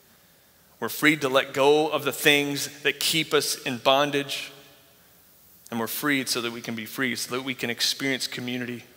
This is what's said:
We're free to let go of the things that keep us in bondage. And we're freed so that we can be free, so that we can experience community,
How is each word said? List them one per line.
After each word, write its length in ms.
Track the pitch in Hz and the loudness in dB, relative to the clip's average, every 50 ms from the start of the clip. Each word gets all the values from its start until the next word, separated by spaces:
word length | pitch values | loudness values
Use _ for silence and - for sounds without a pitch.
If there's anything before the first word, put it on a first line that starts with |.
| _ _ _ _ _ _ _ _ _ _ _ _ _ _ _ _ | _ _ _ _ _ _ _ _ _ _ _ _ _ _ _ _
We're 80 | 117 110 | -8 -6
free 280 | - - 151 151 160 147 | -2 2 4 4 4 4
to 100 | 139 131 | 2 2
let 240 | 131 135 117 131 | 4 4 2 2
go 380 | - 139 135 143 147 151 156 156 | 2 4 6 6 8 6 4 2
of 120 | - 139 | 0 -2
the 120 | 131 139 120 | -2 -2 -4
things 680 | - - 151 147 143 143 143 143 139 135 139 - - | 2 4 6 6 6 4 0 -2 -4 -6 -6 -8 -4
that 180 | - 143 135 - | -2 -2 -2 0
keep 360 | - - - 160 151 - 156 | -2 0 0 0 0 2 2
us 260 | 147 139 - - - | 2 2 0 -4 -4
in 140 | - 147 127 | -4 -6 -6
bondage. 720 | 117 - 135 135 139 147 147 139 139 139 139 - - - - - - - - - - _ _ _ _ _ _ _ _ _ _ _ _ _ - - - _ - | 0 2 4 4 4 4 2 0 -2 -4 -4 -6 -8 -10 -12 -14 -18 -20 -20 -20 -20 _ _ _ _ _ _ _ _ _ _ _ _ _ -20 -20 -20 _ -10
And 80 | 117 113 | -6 -6
we're 80 | 113 | -6
freed 440 | 107 - - 151 147 139 135 127 - | -6 -6 -4 -2 0 0 0 -2 -2
so 100 | - 127 | -4 -4
that 100 | 113 117 | -4 -4
we 120 | 117 120 | -6 -8
can 120 | 113 127 117 | -8 -8 -8
be 120 | 113 107 | -8 -8
free, 280 | 104 - - 135 123 117 | -8 -6 -4 -4 -2 -2
so 220 | - - - 120 | -4 -6 -6 -6
that 80 | 127 131 | -6 -4
we 100 | 135 123 | -6 -6
can 140 | - - 120 | -4 -4 -6
experience 580 | 113 - - - - - 139 135 131 123 - | -4 -2 -2 -2 -2 -2 -2 -2 -2 -2 -4
community, 580 | - - 131 123 123 123 127 123 120 120 117 - - - | -6 -6 -8 -6 -6 -6 -6 -6 -8 -10 -12 -14 -18 -20